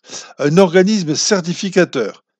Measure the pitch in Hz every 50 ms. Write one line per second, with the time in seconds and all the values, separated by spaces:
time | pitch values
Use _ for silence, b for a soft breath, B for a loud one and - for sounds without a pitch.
0 | B B B B B B B B 139 147 156 180 196 170 160 185 185 202 220 208
1 | 170 151 147 123 - - 214 185 160 175 170 - - 190 175 196 170 - - 135
2 | 110 95 - - _ _ _